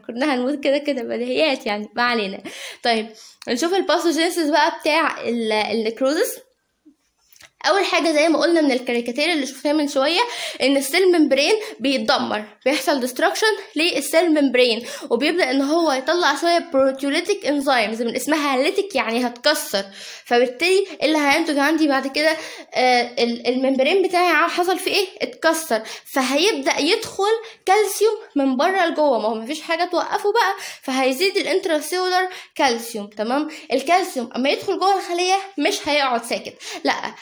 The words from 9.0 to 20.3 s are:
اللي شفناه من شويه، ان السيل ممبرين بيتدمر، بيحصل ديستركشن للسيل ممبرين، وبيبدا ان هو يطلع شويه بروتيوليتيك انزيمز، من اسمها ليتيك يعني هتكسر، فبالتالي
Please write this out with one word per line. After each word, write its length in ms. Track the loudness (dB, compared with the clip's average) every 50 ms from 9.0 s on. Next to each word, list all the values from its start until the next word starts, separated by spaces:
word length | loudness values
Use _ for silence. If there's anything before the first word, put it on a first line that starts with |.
| -2 -4 -2 -2 0 0
اللي 140 | 0 0 -2
شفناه 280 | -4 -8 -4 -2 0 0
من 140 | 2 0 0
شويه، 340 | 0 0 0 2 2 0 0 -2 -4 -8 -8 -10 -6 -2
ان 160 | 0 2 2 2
السيل 340 | 0 0 2 2 4 4
ممبرين 420 | 6 4 4 4 4 2 4 2 2 0 0 -6 -12 -4
بيتدمر، 640 | -2 0 0 0 2 2 0 0 0 -2 -4 -4 -6 -8 -14 _ -2
بيحصل 340 | -2 0 0 0 0 0 0
ديستركشن 480 | 0 -4 -2 0 0 0 0 2 0 0 0 -2 -6 -8 -4
للسيل 580 | 0 0 0 0 -2 -4 0 2 2 4 4 4
ممبرين، 520 | 4 2 2 4 4 4 4 2 -2 -4 -10 -12 -12 -6 -2
وبيبدا 420 | -2 0 0 0 2 2 0 2
ان 100 | 2 0
هو 300 | 2 2 2 2 2 2
يطلع 440 | 0 0 0 0 0 2 2 2 2
شويه 340 | 2 2 2 2 2 0 0 2
بروتيوليتيك 720 | 2 2 2 2 0 -2 -2 -2 -2 0 -2 -4 -2 -2
انزيمز، 560 | -2 -2 0 0 2 2 2 2 0 -2 -4
من 140 | -4 -4 -4
اسمها 420 | -4 -2 0 0 0 0 0 0 2
ليتيك 380 | 0 0 0 -2 -4 -2 -2
يعني 320 | -4 -2 0 -2 -2 -2 -2
هتكسر، 580 | -4 0 0 0 0 0 -2 -4 -4 -4 -4 -4 -12 -18 -18 -16 -18 -16 -6
فبالتالي 640 | 0